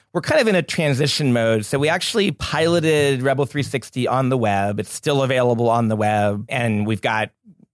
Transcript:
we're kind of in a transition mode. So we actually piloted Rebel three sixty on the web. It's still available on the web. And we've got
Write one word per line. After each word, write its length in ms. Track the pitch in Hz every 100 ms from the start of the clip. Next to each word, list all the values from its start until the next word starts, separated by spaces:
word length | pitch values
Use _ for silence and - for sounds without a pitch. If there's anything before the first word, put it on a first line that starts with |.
| _
we're 80 | 170
kind 200 | - 302
of 80 | 220
in 60 |
a 80 | 180
transition 680 | - - 151 131 147 - 139
mode. 320 | 120 113 110
So 140 | 107 139
we 100 | 151
actually 420 | 175 - 226 196
piloted 920 | - - 147 165 170 160 151 139 131
Rebel 240 | 135 135 139
three 160 | 143
sixty 440 | 127 135 - 131 120
on 220 | 127 127
the 80 | 131
web. 420 | 107 98 101 104
It's 120 | 98
still 300 | - 151 143
available 480 | 131 127 123 117 117
on 180 | 117 113
the 80 | 107
web. 480 | 107 107 104 104 110
And 360 | 127 117 104 104
we've 140 | 107
got 280 | 123 110 107 _ - - _